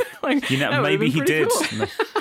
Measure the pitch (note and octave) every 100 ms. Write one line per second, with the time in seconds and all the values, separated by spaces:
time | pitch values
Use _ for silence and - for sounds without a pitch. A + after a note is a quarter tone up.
0 | - - D4 C#4+ - C3+ C#3 - D3 D#3
1 | - B2 - D#3 A#4 B4 D#4 A2 - -
2 | - -